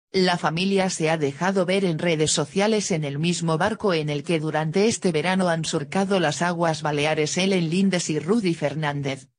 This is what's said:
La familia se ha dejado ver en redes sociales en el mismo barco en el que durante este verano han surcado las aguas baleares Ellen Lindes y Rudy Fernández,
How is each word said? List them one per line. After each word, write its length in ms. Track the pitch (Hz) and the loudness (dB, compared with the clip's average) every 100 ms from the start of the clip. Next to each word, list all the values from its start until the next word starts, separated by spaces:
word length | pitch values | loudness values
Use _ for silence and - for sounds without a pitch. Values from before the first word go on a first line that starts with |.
| _ | _
La 240 | 190 185 170 | 0 2 2
familia 500 | 170 165 190 196 190 | 0 0 0 2 0
se 220 | - 156 | 0 0
ha 60 | 165 | 0
dejado 500 | 143 139 175 196 175 | 0 0 0 2 2
ver 180 | 190 190 | 2 0
en 140 | 160 | 0
redes 320 | 175 160 151 | 0 2 2
sociales 580 | - 147 190 208 220 202 | 0 -2 0 2 2 0
en 140 | 170 | -2
el 160 | 151 143 | -2 -2
mismo 400 | 170 170 170 160 | -2 0 0 0
barco 340 | 196 220 214 | 0 0 0
en 160 | 165 151 | 0 0
el 140 | 147 | -4
que 160 | 143 165 | -2 -2
durante 480 | 156 151 160 156 214 | 0 -2 0 2 2
este 240 | 226 190 | 2 0
verano 360 | 156 156 190 185 | 0 0 2 2
han 160 | 165 | 0
surcado 560 | 156 165 143 190 196 196 | -2 -4 -2 -2 0 2
las 220 | 156 147 | 0 0
aguas 400 | 175 170 170 156 | -2 0 0 0
baleares 560 | 156 147 147 156 151 180 | -2 0 0 0 0 0
Ellen 320 | 190 190 165 | 0 2 0
Lindes 400 | 175 196 180 - | 2 2 2 0
y 80 | 151 | -2
Rudy 380 | 147 226 190 165 | 0 0 0 0
Fernández, 720 | 147 135 151 143 139 135 - | -2 -2 -4 -2 -4 -6 -10